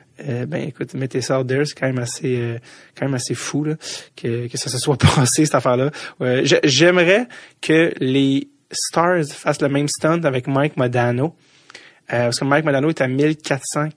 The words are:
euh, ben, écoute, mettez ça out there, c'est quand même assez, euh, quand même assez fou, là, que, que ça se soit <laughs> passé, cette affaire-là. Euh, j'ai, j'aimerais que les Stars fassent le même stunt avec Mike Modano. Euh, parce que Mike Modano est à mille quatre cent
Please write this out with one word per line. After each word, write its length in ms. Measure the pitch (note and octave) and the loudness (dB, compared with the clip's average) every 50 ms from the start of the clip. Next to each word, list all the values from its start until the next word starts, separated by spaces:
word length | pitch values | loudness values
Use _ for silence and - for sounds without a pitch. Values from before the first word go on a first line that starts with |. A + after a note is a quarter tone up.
| _ _ _ - - C#3+ | _ _ _ -12 -8 -6
euh, 160 | A#2+ B2 B2 | -6 -6 -6
ben, 240 | D3 C#3 C3+ - D3+ | -6 -6 -6 -6 -8
écoute, 240 | - - C3 B2 | -8 -10 -12 -10
mettez 300 | - C3+ C3+ B2+ - C3 | -6 -8 -6 -4 -4 -6
ça 180 | A#2 - C3+ C3+ | -2 0 -2 -2
out 60 | B2+ | 0
there, 180 | B2 C3 C#3 D3 | 0 0 -2 -2
c'est 100 | C#3+ - | -2 -4
quand 120 | - C3+ | -4 -4
même 140 | C3 B2+ B2+ | -2 -2 -2
assez, 360 | A#2+ A#2 - - - C3 B2 | -4 -6 -8 -6 -4 -2 -2
euh, 220 | A#2+ A#2+ A#2 A#2 A#2+ - - - - - - _ - | -2 -2 -4 -6 -8 -12 -16 -20 -20 -20 -20 _ -6
quand 80 | C3 | -4
même 80 | C#3 C3+ | -2 -2
assez 200 | B2 - - B2+ | -4 -4 -6 -6
fou, 300 | - - - - C#3+ D3+ | -6 -6 -6 -4 -4 -2
là, 120 | D3+ D#3 - - - - - - - _ | -4 -4 -6 -8 -12 -14 -14 -16 -18 _
que, 320 | - - B2 A#2 A#2+ A#2+ | -8 -6 -4 -4 -4 -6
que 120 | B2 - - | -6 -8 -8
ça 100 | - C3+ | -8 -6
se 80 | B2 | -6
soit 220 | A#2+ - D3+ C#3 - | -2 0 0 2 2
<laughs> 0 | |
passé, 480 | - D3 - D3+ B2+ A#2+ - - D#3 | 2 2 4 4 2 2 2 2 2
cette 80 | D3+ - | 2 2
affaire-là. 360 | C3 - C3+ B2 B2+ C3 D3 - - - - - - | 0 2 2 2 2 0 -2 -4 -6 -14 -16 -10 -4
Euh, 220 | C3+ B2+ B2 C3 - | -2 0 0 2 4
j'ai, 160 | C#3+ F3 - - | 4 4 4 4
j'aimerais 640 | D3 B2+ C3+ E3 F3 F3+ F3+ E3+ E3+ G3 A3+ B3 - - - - - _ _ | 4 4 6 4 6 6 6 6 6 4 4 2 -2 -10 -18 -20 -20 _ _
que 320 | - - D#3 D#3+ E3 E3+ - - | 0 2 4 4 4 2 0 -2
les 500 | C#3 C3 C3 C#3 C3+ C3+ C3+ C#3 C#3+ - _ _ _ _ | -2 0 2 2 2 2 2 0 -2 -4 _ _ _ _
Stars 540 | - - - - - E3 E3+ F3 F3+ E3+ D3+ | -8 -8 -8 -2 0 2 2 4 2 2 0
fassent 340 | C#3+ - - - E3+ D3 - | -2 -6 -4 -4 -4 -2 0
le 80 | D#3 C3+ | 0 0
même 200 | C#3 C#3+ D3 C#3+ | 2 0 0 -2
stunt 340 | - - - D#3 E3 E3+ E3 | -2 0 0 2 2 2 0
avec 220 | C#3+ C3 B2+ B2 | 0 0 0 -2
Mike 300 | C#3+ C3+ C3+ C#3+ D3+ - | 0 0 2 0 0 0
Modano. 580 | - B2+ A#2+ A#2+ B2 A#2+ A#2+ A#2+ B2 C#3 E3+ - _ _ _ _ _ _ - - - - - - _ _ - | 0 0 0 2 2 0 2 0 0 -2 -2 -4 _ _ _ _ _ _ -20 -20 -20 -20 -20 -20 _ _ -4
Euh, 120 | A2+ A#2+ A#2+ | -2 0 0
parce 160 | A#2+ A#2+ - | 0 0 -2
que 40 | C#3+ | 0
Mike 200 | C3+ C#3+ D3+ D3+ | 2 2 2 2
Modano 240 | D3+ C#3 C3+ C#3+ D#3+ | 2 0 2 0 0
est 120 | D#3+ - | 0 0
à 80 | C3+ B2+ | -2 -2
mille 280 | C3 C3+ D3 D#3 D#3 | 0 2 2 0 0
quatre 280 | - - - C#3+ C3 - | -2 -4 -4 -4 -4 -4
cent 240 | - - D3+ D3+ D#3 - | -6 -4 -4 -4 -4 -6